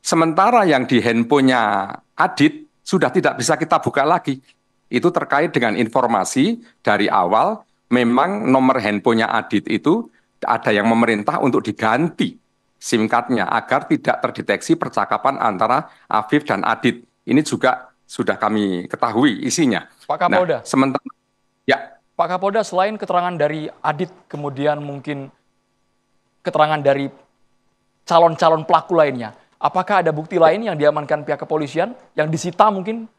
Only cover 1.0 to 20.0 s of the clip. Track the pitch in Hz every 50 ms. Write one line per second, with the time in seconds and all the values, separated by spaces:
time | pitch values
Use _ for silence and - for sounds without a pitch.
1 | 101 120 113 117 117 117 147 143 135 131 127 123 110 104 101 98 98 - - -
2 | _ _ _ - 165 185 - - 143 156 - - - _ _ _ _ - 196 180
3 | 151 127 - 185 156 147 - - 117 156 156 151 160 156 170 151 - 127 - 143
4 | 135 151 170 170 - 147 135 135 _ _ _ _ _ _ _ _ _ _ 117 120
5 | 110 175 175 170 151 - 147 143 160 170 - 143 120 113 104 117 117 110 - 135
6 | 120 113 117 - - - - 131 143 214 233 233 - - _ _ _ 120 104 98
7 | 104 - - 101 90 90 101 110 143 196 226 214 - _ _ _ _ _ 123 123
8 | 120 117 120 127 147 180 202 208 220 131 131 131 131 131 131 127 101 107 104 101
9 | - 127 117 113 113 - - 113 107 - - 101 - - - 98 - 147 180 233
10 | 233 - _ _ _ _ _ _ - - 113 113 - - 107 104 104 117 113 113
11 | 117 117 113 104 104 - 151 - - 131 117 131 110 107 101 - 113 110 113 131
12 | 165 170 - - - 90 - _ _ _ _ _ _ _ _ _ - - - 113
13 | 110 110 - 117 120 - 127 107 95 - - 117 - - 127 143 151 - 156 135
14 | - - 113 - - 113 - - - - 101 95 - - 165 165 - 123 - 113
15 | 101 - 107 107 - 135 135 - - 113 98 90 110 110 123 143 156 - - _
16 | _ _ - 107 - - 143 147 - - 107 101 92 107 113 - - 123 - -
17 | - _ _ _ _ - 123 143 151 - 127 - - 127 127 - - - _ _
18 | _ _ - - 113 98 98 - 110 104 107 107 104 98 92 87 - - - -
19 | - 120 104 113 139 143 101 - - 127 - - 156 127 101 82 - - _ _